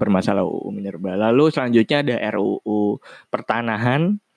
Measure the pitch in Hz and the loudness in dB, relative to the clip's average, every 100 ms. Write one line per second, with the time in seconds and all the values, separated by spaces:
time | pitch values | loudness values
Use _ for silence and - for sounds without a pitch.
0 | 98 101 - 101 90 - - 101 98 82 | 2 2 2 0 -2 -4 -8 -8 -10 -8
1 | 92 95 110 123 156 151 127 117 110 147 | -6 0 2 4 4 2 2 2 4 2
2 | 139 120 107 101 104 98 110 107 104 131 | 0 -2 -2 -2 -2 -2 -2 0 0 -2
3 | - - _ 107 - 113 117 107 120 135 | -8 -20 _ -6 -2 -2 -2 0 0 2
4 | 175 208 - | 0 -2 -6